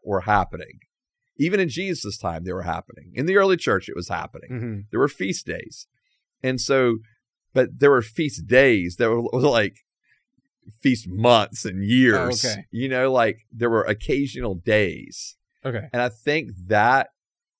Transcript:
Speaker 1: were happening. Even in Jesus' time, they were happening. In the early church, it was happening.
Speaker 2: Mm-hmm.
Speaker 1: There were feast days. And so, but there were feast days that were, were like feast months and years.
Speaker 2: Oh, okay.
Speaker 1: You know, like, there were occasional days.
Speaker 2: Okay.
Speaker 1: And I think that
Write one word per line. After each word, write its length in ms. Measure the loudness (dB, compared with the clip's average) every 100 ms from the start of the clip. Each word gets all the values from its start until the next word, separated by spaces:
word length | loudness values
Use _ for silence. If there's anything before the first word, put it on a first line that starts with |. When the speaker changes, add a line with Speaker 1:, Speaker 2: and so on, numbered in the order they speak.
Speaker 1:
were 180 | -4 -4
happening. 580 | 2 2 0 -8 -16 -20 _ _ _ _ _ -4
Even 220 | 0 0
in 100 | -2
Jesus' 500 | -4 -6 -6 -8 -8
time, 240 | -8 -6
they 100 | -8
were 100 | -6
happening. 480 | -6 -8 -10 -20 -12 -6
In 100 | 2
the 120 | 2
early 200 | 4 2
church, 320 | 0 -2 -2
it 60 | -10
was 140 | -8
happening. 400 | -8 -8 -16 -12
Speaker 2:
Mm-hmm. 280 | -10 -8 -10 -8
Speaker 1:
There 80 | -2
were 80 | -2
feast 400 | -2 -6 -6 -8
days. 400 | -12 -12 -20 -20 _ _ _ _ _
And 180 | -6 -4
so, 360 | 0 2 2 0 -8 _ _ _ _
but 260 | 0 0 2
there 100 | 4
were 140 | 4
feast 420 | 2 -4 -4 -6 2
days 520 | 6 6 4 0 -2
that 120 | 0
were, 120 | 0
were 160 | 0 0
like 380 | 2 4 0 -6 _ _ _ _ _ _ _ _ -20 _
feast 240 | 0 0 -4
months 580 | 0 6 6 4 -6 -8
and 180 | -4
years. 640 | 2 4 6 4 0 -2 -4
Speaker 2:
Oh, 40 |
okay. 160 | -6 -8
Speaker 1:
You 200 | -8 -4
know, 220 | 0 0
like, 360 | 2 0 -2 _
there 200 | -4 0
were 120 | 2 0
occasional 680 | -2 -2 -2 -2 -6 -8
days. 840 | -6 0 2 2 -4 -14 -16 -16 -18 _ _ -8
Speaker 2:
Okay. 220 | -8 -6
Speaker 1:
And 80 | -4
I 80 | -4
think 400 | -4 -2 -2 -4 -14 0
that 440 | 2 4 4 0 _ _ _ _